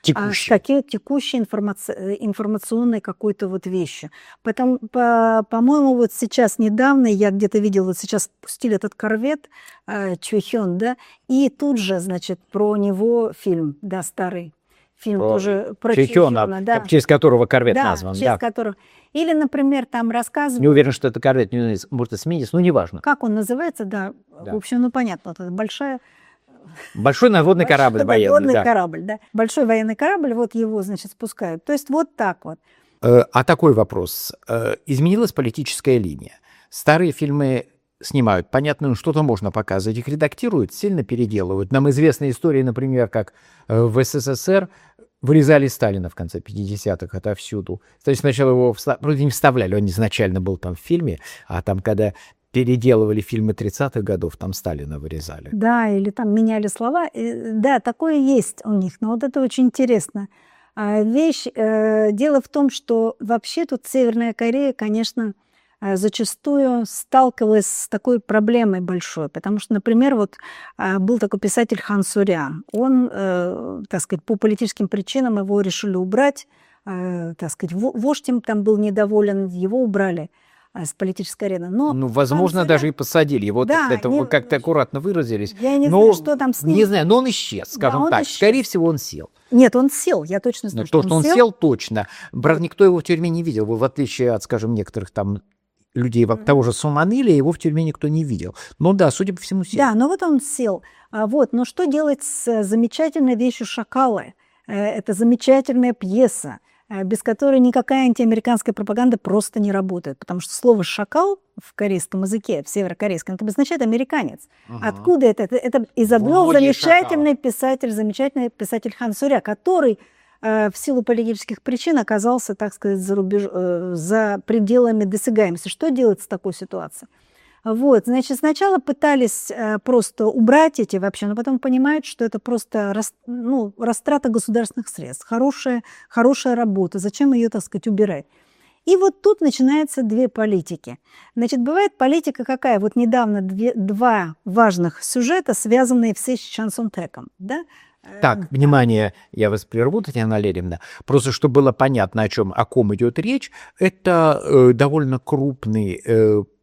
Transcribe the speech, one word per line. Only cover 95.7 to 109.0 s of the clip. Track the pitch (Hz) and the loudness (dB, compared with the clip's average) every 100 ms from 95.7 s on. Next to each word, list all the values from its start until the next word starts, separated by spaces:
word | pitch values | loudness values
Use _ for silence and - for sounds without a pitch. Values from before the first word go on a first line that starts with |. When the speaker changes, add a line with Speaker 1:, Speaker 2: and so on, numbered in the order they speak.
| _ _ | _ _
Speaker 2:
людей, | - 123 117 113 | -4 -2 2 2
во-, | 110 | 2
Speaker 1:
Мгм. | |
Speaker 2:
того | 110 143 | 2 2
же | 120 | 2
Соман | 117 151 147 170 | 0 -2 0 0
Иля, | 240 247 | 2 4
его | 151 139 | 4 2
в | 165 | -2
тюрьме | 165 151 | -2 -2
никто | 160 - 147 | -2 -4 -4
не | 156 | -2
видел. | 151 104 90 - - - | -2 -6 -8 -14 -20 -2
Но | 165 | 2
да, | 196 160 | 4 2
судя | - 196 | 2 -4
по | 180 | -6
всему, | - 190 | -6 -4
сел. | 175 220 | -2 0
Speaker 1:
Да, | 277 | 2
но | 220 269 | 2 0
вот | 381 | 0
он | 349 285 | 0 0
сел. | - - 233 185 - _ _ | -2 -4 -4 -4 -8 _ _
А, | 214 214 | -6 -2
вот, | 277 262 | 0 0
но | 240 | 0
что | 247 - 359 | -4 -2 -2
делать | 285 302 277 | 0 0 -2
с, | - - - | -6 -6 -2
э, | 226 | -2
замечательной | 196 220 233 - 320 320 262 | 0 0 0 0 -2 0 0
вещью | 233 247 - | 2 -2 -2
«Шакалы»? | 226 - 220 262 262 202 - - _ _ - | -8 -10 -6 0 0 0 -6 -16 _ _ -10
Э, | |
это | 202 208 220 196 | -4 -4 -4 -4
замечательная | 190 233 240 - 269 262 247 247 | 0 2 2 4 4 4 0 0
пьеса, | 226 185 208 247 - 147 110 _ _ _ | -2 -4 2 2 0 -10 -14 _ _ _
э, | 196 | -8
без | 190 214 | -6 -4
которой | - 220 277 269 | -4 0 2 4
никакая | 247 247 - 269 | 4 2 0 0
антиамериканская | 262 226 233 226 240 233 - | 2 2 2 0 0 0 -2
пропаганда | 214 202 214 | -4 -4 0